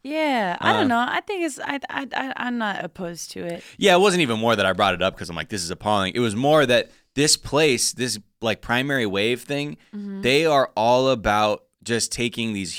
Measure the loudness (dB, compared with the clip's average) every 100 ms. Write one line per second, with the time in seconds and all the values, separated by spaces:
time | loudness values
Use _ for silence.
0 | -8 -4 -2 -2 -2 -2 0 2 2 0
1 | 0 -4 -6 -6 -6 -6 -8 -8 -6 -8
2 | -6 -8 -8 -6 -6 -4 -4 -6 -10 -10
3 | -10 -10 -14 -10 -10 -10 -12 2 6 8
4 | 6 4 2 2 2 4 4 4 2 4
5 | 0 -2 -10 -8 -6 -6 -6 -4 0 2
6 | 0 0 -2 0 4 4 4 2 0 _
7 | _ -2 0 0 0 0 2 2 -2 -4
8 | -6 -6 -12 -6 -4 -4 -2 -2 0 -2
9 | 0 0 0 -2 -4 -6 -6 -12 _ -14
10 | -12 -4 0 2 4 2 2 0 2 4
11 | 2 0 0 2 2 -2 _ _ -4 -2
12 | -2 -4 -4 -4 -4 -4 -6